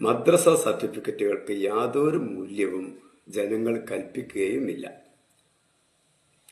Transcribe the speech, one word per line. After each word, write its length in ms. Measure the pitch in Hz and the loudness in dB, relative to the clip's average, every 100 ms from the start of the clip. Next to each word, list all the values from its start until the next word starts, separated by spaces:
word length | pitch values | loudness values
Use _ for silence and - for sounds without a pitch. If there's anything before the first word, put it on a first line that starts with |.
മദ്രസ 480 | 110 117 - 170 170 | 0 2 6 6 6
സർട്ടിഫിക്കറ്റുകൾക്ക് 1040 | 160 - 104 107 110 104 - 101 98 - | 4 4 0 -2 -6 -6 -2 0 -2 -4
യാതൊരു 640 | 101 98 107 120 143 151 170 | -2 0 2 0 2 2 2
മൂല്യവും 840 | 120 92 98 101 95 92 92 - - _ - | -2 -6 -6 -2 -2 -2 -8 -12 -20 _ -8
ജനങ്ങൾ 560 | 101 101 110 113 117 - | -4 -2 0 0 -2 -4
കൽപ്പിക്കുകയുമില്ല. 1040 | 95 95 - - - 95 131 113 - - - - _ _ _ _ _ _ _ _ _ _ _ _ _ _ | -8 -6 -10 -8 -2 0 0 -2 -6 -10 -14 -20 _ _ _ _ _ _ _ _ _ _ _ _ _ _